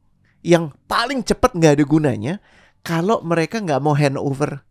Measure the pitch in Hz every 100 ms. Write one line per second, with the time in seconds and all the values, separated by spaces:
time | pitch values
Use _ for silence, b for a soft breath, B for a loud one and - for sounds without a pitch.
0 | _ _ _ _ 165 170 160 - - 196
1 | 240 269 - 196 254 170 165 143 143 156
2 | 151 107 113 196 b b b _ - 165
3 | 185 226 165 165 160 226 185 131 147 143
4 | 147 135 139 135 147 139 -